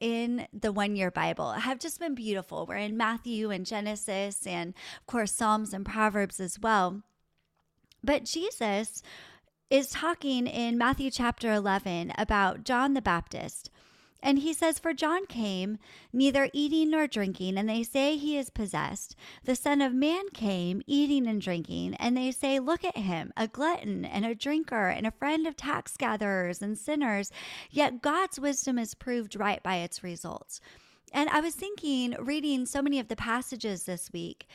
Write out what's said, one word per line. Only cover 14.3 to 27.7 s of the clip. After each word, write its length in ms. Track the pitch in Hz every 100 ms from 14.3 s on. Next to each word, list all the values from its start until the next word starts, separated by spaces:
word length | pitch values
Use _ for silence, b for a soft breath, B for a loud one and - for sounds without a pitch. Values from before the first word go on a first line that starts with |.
| 277
he 120 | 311
says, 260 | 302 320 311
"For 140 | 330
John 320 | 269 311 359
came 540 | 392 233 208 185 190 214 B B B
neither 380 | 247 269 277 269
eating 380 | 285 294 320 311
nor 160 | 311 294
drinking, 500 | 214 196 185 185 190
and 140 | 220
they 120 | 226
say 360 | 233 269 277 302
he 180 | 294 285
is 140 | 254
possessed. 680 | - 208 151 139 202 - - B B
The 120 | - 247
Son 240 | 294 285
of 140 | 269
Man 340 | 254 294 359 403
came 480 | - 208 180 175 190 -
eating 400 | 285 285 285 226
and 140 | 214
drinking, 540 | 185 170 - 170 180
and 200 | - 240
they 180 | 254 254
say, 260 | - 269 269
'Look 260 | 254 339
at 140 | 370 -
him, 340 | 190 165 -
a 140 | - 220
glutton 560 | 240 311 349 208 190
and 220 | 180 196 226
a 80 |
drinker 560 | 214 277 311 320 226 185
and 160 | - 220
a 40 |
friend 360 | - 277 320 320
of 100 | -
tax 400 | 269 - - -
gatherers 640 | 233 208 208 190 175 175
and 160 | 202 214
sinners.' 540 | - 302 247 202 202 B B B B